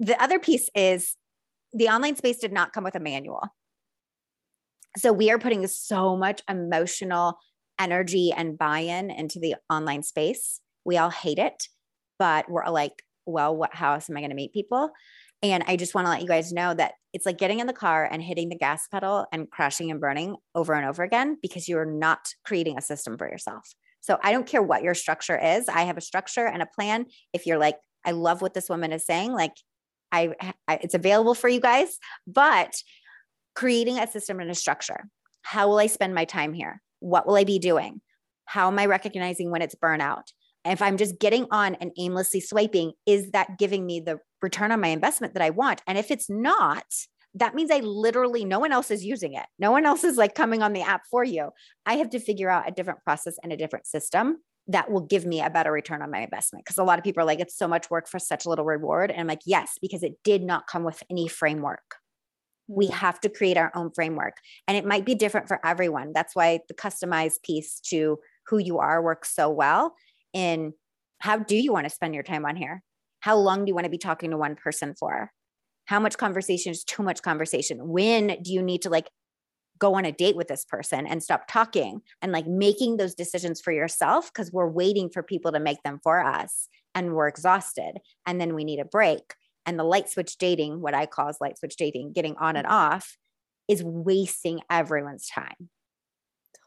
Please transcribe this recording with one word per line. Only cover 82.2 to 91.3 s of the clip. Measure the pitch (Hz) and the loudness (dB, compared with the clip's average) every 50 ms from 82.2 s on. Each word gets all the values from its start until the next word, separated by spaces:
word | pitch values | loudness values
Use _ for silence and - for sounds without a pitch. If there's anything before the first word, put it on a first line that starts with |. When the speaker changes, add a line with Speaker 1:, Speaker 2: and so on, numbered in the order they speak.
Speaker 1:
and, | 180 190 | -4 -2
like, | 170 165 160 165 | -2 -2 -2 0
making | 180 190 202 202 208 202 254 226 233 208 | 0 4 4 4 4 4 2 0 0 0
those | 190 180 - | 0 -2 -2
decisions | - 175 - - 175 180 170 160 - | -6 -6 -6 -4 -4 -4 -4 -6 -4
for | - 175 | -2 -2
yourself? | 160 147 160 165 - - 165 151 233 339 - - | 0 0 0 -2 -2 0 2 4 2 2 0 -2
'Cause | - 233 185 170 | -8 -10 -8 -4
we're | 175 185 175 165 | 0 0 0 0
waiting | 160 180 180 202 202 202 185 165 | 2 2 2 2 2 2 0 -2
for | - 180 165 | -4 -8 -6
people | - 196 165 - 165 | -6 -4 -4 -2 0
to | 156 151 | 0 0
make | 156 147 143 - - | 0 0 -2 -2 -6
them | 147 143 147 | -8 -6 -2
for | - 160 165 180 - | 2 2 4 4 4
us | 135 - 78 - - - - - - _ _ _ _ - | 2 0 -2 -4 -6 -8 -8 -10 -10 _ _ _ _ -6
and | 185 180 175 160 | -4 -2 0 2
we're | 156 147 147 | 2 2 2
exhausted | 147 151 165 180 185 196 - - - - - 80 - - _ _ _ _ - | 0 2 4 4 4 4 2 -4 -8 -8 -8 -8 -10 -12 _ _ _ _ -6
and | 180 180 180 | -4 -2 -2
then | 170 170 160 | 0 -2 -2
we | 156 151 | -2 -4
need | 156 147 143 | -4 -4 -6
a | 139 | -4
break. | - - 214 214 160 147 - - - - _ _ _ _ _ - | 0 2 4 4 4 4 0 -4 -12 -20 _ _ _ _ _ -8
And | 170 175 160 | -6 -2 0
the | 160 | 2
light | 165 185 208 202 - | 2 2 2 2 -2
switch | - 190 170 - - - | -4 -4 -4 -4 -4 -2
dating, | 180 180 175 156 151 151 156 175 | 0 0 2 0 0 -2 -4 -6
what | 160 143 143 | -4 -2 0
I | 139 156 | 0 -2
call | 151 - - 143 | -2 -2 -2 -2
is | 147 | -2